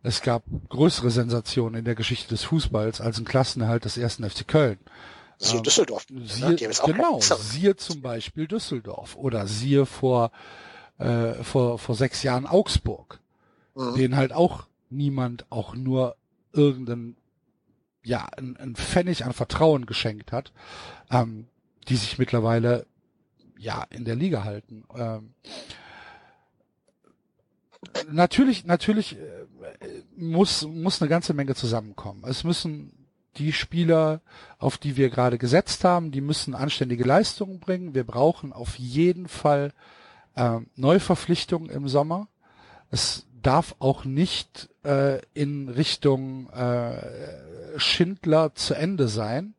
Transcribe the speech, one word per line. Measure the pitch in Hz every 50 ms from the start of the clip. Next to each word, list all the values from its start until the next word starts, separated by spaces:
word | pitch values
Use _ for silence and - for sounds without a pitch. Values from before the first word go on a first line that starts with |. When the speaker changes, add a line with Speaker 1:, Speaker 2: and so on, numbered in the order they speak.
Speaker 1:
es | - 123 110 -
gab | - 127 120 117 _ - - - - -
größere | - 123 151 170 - - 120 123
Sensationen | 113 123 117 120 117 120 110 - - 131 117 113 113
in | 113 113
der | 120 117
Geschichte | 107 110 - 123 - - -
des | 117 107 -
Fußballs | - 160 165 - - - 107 107 113 110 -
als | - 117 107
ein | 110 113
Klassenerhalt | - - 131 131 - - 127 113 110 117 120 -
des | 110 -
ersten | 123 120 110 - - 113
F | 98 -
C | - -
Köln. | - - 156 147 120 101 - _ - - - - - - - - _ _
Speaker 2:
Siehe | _ - - 127
Speaker 1:
Ähm, | 117 113
Speaker 2:
Düsseldorf, | - - - 160 139 110 - - _
ne? | 135 131 120
Speaker 1:
siehe, | 107 101 117 135 165 170
Speaker 2:
Die | - 117
haben | 110
jetzt | 104 -
auch | -
Speaker 1:
genau, | 147 160 220 320
Speaker 2:
keine | 339 294
bessere | 123 - - 165 107
Speaker 1:
siehe | 101 107 117 147 185 202 196
zum | - - - 170 147
Beispiel | 131 127 117 113 - - - 156 156
Düsseldorf | 156 202 226 - - 151 120 107 101 - - - - -
oder | - 135 131 117 110 101
siehe | 98 107 107 120 139 139 139 135
vor, | 127 - - - 131 127 123 117 113 - - - - - - - - - - - - _ _
äh, | 135 123 117 117 117 113 117 - 120
vor, | - - 135 123 120 120 113
vor | - - 120
sechs | 104 135 127 - - -
Jahren | 135 123 127 135
Augsburg, | 143 170 190 214 - - - - 113 104 - - _ - - _ _ _ _ _ _ _ _ _ _ _
Speaker 2:
Mhm. | 135 131 123 120
Speaker 1:
denen | 135 131 123 131
halt | 139 135 131
auch | 127 151 175 180 - - - _ _ _ _ _
niemand | 127 139 143 143 135 131 127 123 120 120 - _
auch | - 110 101 - 110
nur | 123 131 127 131 131 127 120 - _ _ _ _ _ _ _ -
irgendeinen, | 147 147 143 131 127 127 117 120 120 117 117 117 _ _ _ _ _ _ _ _ _ _ _ _ _ _ _ _ _
ja, | _ 113 123 110 - - -
einen, | - 131 127 127
einen | - 135 131 117
Pfennig | - - - - 180 175 180 170 - -
an | 127 120
Vertrauen | - 123 - - - 151 160 151 135 120
geschenkt | - 113 - - 113 107 107 - -
hat, | - 123 - - _ _ - - - - - - - - - _
ähm, | 127 123 117 113 110 107 113 _ _ _ _ _ _ _ _ -
die | 127
sich | 117 104 - -
mittlerweile, | - 127 - - 117 110 113 117 117 113 120 120 120 - _ _ _ _ _ _ _ _ _ _ _ _ _ _
ja, | - 104 113 104 - - _
in | - 123 123
der | 113 117
Liga | 123 170 190 160 110 98
halten. | 107 101 104 - _ 113 107 113 _ -
Ähm, | 123 117 113 113 110 110 113 127 _ _ - - - - - - - - - - - - - - - _ _ _ _ _ _ _ _ _ _ _ _ _ _ _ _ _ _ _ _ _ _ _ _ _ _ _ _ _ _ _ _ - - - - -
natürlich, | 156 147 165 180 180 - - 277 262 233 - -
natürlich, | 170 175 170 - 214 214 214 202 - -
äh, | - - - 85 - - _ _ - - - - _ - - - - - _ _
muss, | 190 170 165 165 170 202 - - - 156
muss | 156 160 165 165 190 - -
eine | 170 143
ganze | 160 170 - - 160
Menge | 143 139 135 131
zusammenkommen. | - - 113 113 113 107 107 98 - - 104 98 101 -
Es | - 131 - -
müssen | 165 175 - - 165 151 147 143 143 _ _ _ _ _ _ _ _ _
die | - 147 156 147
Spieler, | - - - - 170 175 165 165 160 160 156 156 160 _ _ - - - - -
auf | _ - 135 -
die | - - 143 135
wir | 131 135 123
gerade | 120 - 123 127 120
gesetzt | 117 127 123 131 175 - - - - -
haben, | 180 175 175 165 156
die | 139 139
müssen | 139 147 151 - - 143 127
anständige | 110 131 151 - - 139 123 123 117 123
Leistungen | 123 139 185 220 - - - 202 190 190 175
bringen. | - - 185 180 180 170 135
Wir | 131 120
brauchen | 117 110 120 139 160 175 - - 135
auf | 127 - 120 - -
jeden | - 123 123 123 147 165 180 180 180 180
Fall, | 170 - - - 151 147 143 143 143 - _ - - - - - - - _ _ _ _
ähm, | 131 123 120 113 113 117 _ _
Neuverpflichtungen | - 127 139 175 196 - - 180 - - - 175 - - - 180 160 160 -
im | - 139 143
Sommer. | 139 131 147 147 156 170 196 208 _ _ _ _ _ _ _ - - - - _ _
Es | - 101 - - - - - _ 127 120
darf | - 135 131 160 165 - - _
auch | - 131 139 - -
nicht, | 135 131 143 185 - - - - _ _ - - _ _ _ -
äh, | 143 143 139 139 139 135 131 - _ _
in | 147 147 143 147 143 139 131
Richtung, | 120 123 - - - - - 143 135 131 135 131 131 131 127 123
äh, | - 123 123 123 123 120 120 117 - - - 127 - - - - - - - 156 175 - - - 156 147
Schindler | - - - - 175 175 196 - - 170 156 156 160 151 _
zu | - - - 156
Ende | - 151 185 196 165 135
sein. | 117 104 113 110 104 120 143 190 214 214